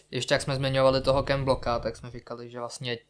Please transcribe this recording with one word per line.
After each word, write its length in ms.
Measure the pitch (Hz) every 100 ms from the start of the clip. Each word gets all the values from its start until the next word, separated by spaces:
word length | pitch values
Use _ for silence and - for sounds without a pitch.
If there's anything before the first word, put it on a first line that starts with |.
| -
Ještě 240 | 131 -
jak 80 | 143
jsme 120 | - 135
zmiňovali 440 | 135 135 131 131
toho 220 | 131 139
Ken 220 | 135 139
Blocka, 340 | 135 127 123 117
tak 180 | 117 -
jsme 140 | 120
říkali, 400 | 120 - 120 120
že 80 | 120
vlastně 400 | 120 - 127 117